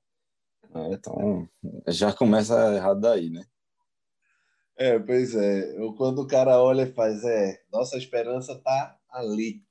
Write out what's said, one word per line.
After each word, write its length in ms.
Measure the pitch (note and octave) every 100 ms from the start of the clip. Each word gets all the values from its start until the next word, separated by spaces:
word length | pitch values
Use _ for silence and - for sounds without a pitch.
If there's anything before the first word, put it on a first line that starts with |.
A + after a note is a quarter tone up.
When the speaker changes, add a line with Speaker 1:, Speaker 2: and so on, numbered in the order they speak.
| _ _ _ _ _ _ _
Speaker 1:
né? 160 | E2 D#2+
Então, 540 | G2 - - G#2 F#2 E2+ _ E2 - -
já 260 | E2+ G#2
começa 600 | - A#2 A2 G#2+ A#2 A2
errado 260 | G2+ F#2+ G2
daí, 300 | A2+ G#2 E2
né? 160 | E2 - _ _ _ _ _ _ _ _ _ _ _ _ -
Speaker 2:
É, 220 | B2+ A#2
pois 360 | G#2 B2+ A#2+ A2
é. 400 | G2+ G2 E2 E2+
Eu, 160 | A2
quando 280 | G#2+ C3 C3
o 40 | C3+
cara 340 | C3 C3 B2
olha 220 | B2+ C3
e 100 | C3
faz, 300 | A#2+ A2 G#2+
"É, 380 | A#2+ A2 G2 F#2 _
nossa 240 | A2 B2+ C3
esperança 640 | B2+ A#2+ A#2 B2+ C3 C3
tá 380 | C3 C3+ - - _
ali." 540 | B2+ A2+ G#2+ A2+ G#2+ _